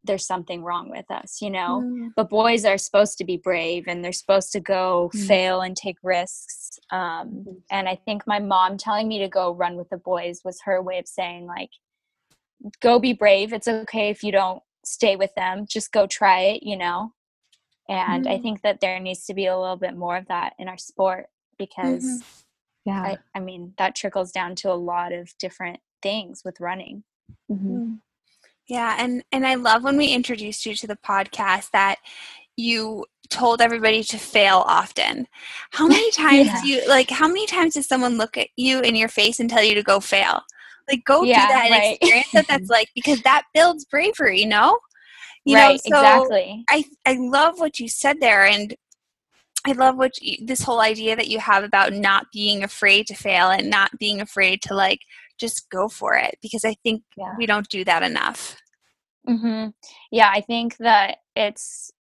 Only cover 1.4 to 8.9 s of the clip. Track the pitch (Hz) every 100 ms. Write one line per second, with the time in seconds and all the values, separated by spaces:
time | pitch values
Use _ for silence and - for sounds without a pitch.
1.4 | 208 190 175 - 247 247 233 220 220 214
2.4 | 226 233 208 196 - 208 208 - 185 175
3.4 | 190 180 165 175 175 175 175 185 - 196
4.4 | 190 208 170 190 185 180 175 208 196 190
5.4 | 185 185 185 185 202 175 185 175 185 -
6.4 | - - - - _ 185 175 165 - 196
7.4 | 196 185 _ 196 185 185 - 208 220 208
8.4 | 202 190 185 196 -